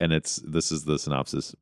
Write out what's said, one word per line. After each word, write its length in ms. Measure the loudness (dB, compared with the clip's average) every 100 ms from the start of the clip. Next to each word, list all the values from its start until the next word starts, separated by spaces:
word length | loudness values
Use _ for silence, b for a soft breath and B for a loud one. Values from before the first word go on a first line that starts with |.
and 140 | 2
it's, 220 | 2 0 -6
this 340 | -2 0 2
is 120 | -2 0
the 140 | 0
synopsis. 560 | 2 0 0 -4 -6 -12